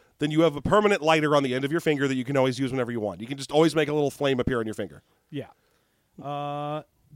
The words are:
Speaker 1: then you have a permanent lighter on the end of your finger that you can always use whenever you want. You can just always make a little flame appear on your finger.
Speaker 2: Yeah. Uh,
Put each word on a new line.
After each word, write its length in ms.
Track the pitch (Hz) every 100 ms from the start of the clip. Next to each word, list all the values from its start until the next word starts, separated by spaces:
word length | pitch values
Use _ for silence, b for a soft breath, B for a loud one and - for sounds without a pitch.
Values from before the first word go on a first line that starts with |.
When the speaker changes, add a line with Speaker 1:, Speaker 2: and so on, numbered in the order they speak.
| b b
Speaker 1:
then 120 | 151
you 100 | 151
have 160 | 165 147
a 60 |
permanent 400 | - 202 208 196
lighter 340 | 151 160 151 147
on 60 |
the 120 | 139
end 120 | 123 135
of 40 |
your 120 | 160
finger 260 | 160 147 139
that 60 |
you 100 | 131
can 140 | 123 139
always 200 | 131 127
use 120 | 135
whenever 180 | 131 120
you 100 | 120
want. 200 | 104 87
You 60 | 113
can 100 | 139
just 160 | 135
always 220 | 143 165 160
make 120 | 147
a 20 |
little 180 | 151 143
flame 300 | - 143 131
appear 180 | 120 127
on 40 |
your 100 | 110
finger. 280 | 104 98 71 _ _ _
Speaker 2:
Yeah. 180 | 147 98 _ _ _ _ _ _ -
Uh, 600 | 135 143 147 147 147 151 - _ _